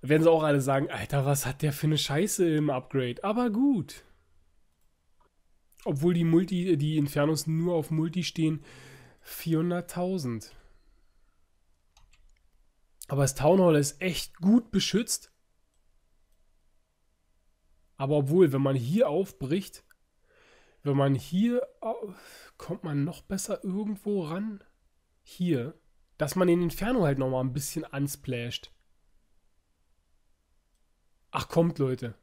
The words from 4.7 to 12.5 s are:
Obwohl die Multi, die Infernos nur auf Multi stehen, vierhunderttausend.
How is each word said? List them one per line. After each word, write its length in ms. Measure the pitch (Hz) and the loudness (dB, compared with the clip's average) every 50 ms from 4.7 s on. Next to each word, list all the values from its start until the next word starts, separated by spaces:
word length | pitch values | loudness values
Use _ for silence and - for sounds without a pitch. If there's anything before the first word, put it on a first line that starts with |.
| _ _ _ _ _ _ _ _ _ _ _ _ _ _ _ _ _ _ _ _ _ _ - | _ _ _ _ _ _ _ _ _ _ _ _ _ _ _ _ _ _ _ _ _ _ -6
Obwohl 280 | 220 160 135 151 175 180 | -4 -4 0 0 2 2
die 120 | 170 170 | 2 2
Multi, 520 | 165 160 170 190 170 185 175 175 190 175 143 | 4 4 4 2 2 -2 -2 0 0 0 2
die 200 | 143 151 156 156 | 2 0 0 0
Infernos 500 | 147 143 - 147 147 151 160 147 151 160 | 0 0 0 0 2 2 2 0 -2 -2
nur 280 | 160 160 165 180 175 | -2 0 0 0 0
auf 140 | 165 147 - | -2 -2 -2
Multi 320 | 160 156 156 170 160 185 170 | -2 -2 -2 -2 -2 -4 -4
stehen, 400 | - - - 160 156 160 151 - - - - - - - - - - - _ | -4 -2 -2 0 0 0 -4 -8 -16 -20 -20 -20 -20 -20 -20 -20 -20 -20 _
vierhunderttausend. 1300 | _ - - - - 165 165 156 160 175 175 175 170 175 - 175 180 185 190 185 143 123 117 110 101 - - - _ - _ - _ _ _ _ _ _ _ _ _ _ _ _ _ _ _ _ _ _ _ _ _ _ _ _ - _ _ _ - - - _ _ _ | _ -18 -16 -10 -4 -2 0 0 0 0 -2 -4 -6 -8 -6 -6 -4 -4 -4 -4 -4 -6 -6 -6 -10 -14 -20 -20 _ -20 _ -20 _ _ _ _ _ _ _ _ _ _ _ _ _ _ _ _ _ _ _ _ _ _ _ _ -20 _ _ _ -20 -20 -20 _ _ _